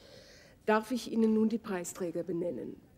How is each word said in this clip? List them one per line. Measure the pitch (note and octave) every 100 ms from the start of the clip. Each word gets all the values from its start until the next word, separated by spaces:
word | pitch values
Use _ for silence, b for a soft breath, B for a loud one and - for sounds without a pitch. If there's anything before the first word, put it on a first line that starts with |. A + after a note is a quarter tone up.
| B B B B B B
darf | - G#3+ A3
ich | B3+ -
Ihnen | A3+ A3
nun | A3 A3
die | A3
Preisträger | A3 F#3 F3 - F3 E3+
benennen. | E3+ F3 F3 B2 - - -